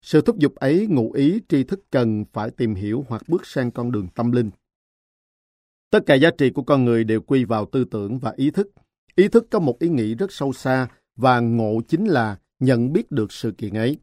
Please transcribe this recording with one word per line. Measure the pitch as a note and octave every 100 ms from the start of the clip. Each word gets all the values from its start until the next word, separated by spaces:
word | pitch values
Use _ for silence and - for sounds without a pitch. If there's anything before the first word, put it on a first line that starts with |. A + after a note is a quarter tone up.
Sự | - D#3
thúc | D3 A#3
giục | C#3+
ấy | - C3+ E3+ G#3+
ngụ | C#3+ A2+
ý | - C#3 G#3+ -
tri | D3
thức | C3 G3 _
cần | C3+ A#2 G#2+ G#2+
phải | A2 A2
tìm | - C#3
hiểu | F#2+ G#2 A#2 C3
hoặc | A2 -
bước | F3 -
sang | D3 A#2+
con | A#2+ A#2+
đường | A2+ F2+
tâm | - A#2+
linh. | B2 A2+ - _ _ _ _ _ _ _ _ _ _ _ _ _
Tất | G#3 -
cả |
giá | C3+ D#3+ E3
trị | C3
của | -
con | B2+ C#3+
người | A#2+ A#2
đều | A2 A2
quy | - C3+
vào | A2+ A2+ G2+
tư | C3+
tưởng | B2+ A2 G2+ B2+
và | B2+ -
ý | C#3
thức. | E3+ G3+ _ _ _ _
Ý | - G3+
thức | A#3 A#3
có | G#3+
một | D3+ A#2
ý | E3+
nghĩa | D3 G#2+
rất | A2+ G3
sâu | - C#3
xa | B2+ C3 C3 B2+ _ _ -
và | B2+ B2
ngộ | A#2 A#2 A2 A2+ A2+
chính | E3
là | A3 C#3+ A2 G2 _ _
nhận | C3 A#2+ B2
biết | F3 A#3
được | C#3 G#2
sự | - A#2
kiện | F#2+ G#2
ấy. | G#2 A#2 D3+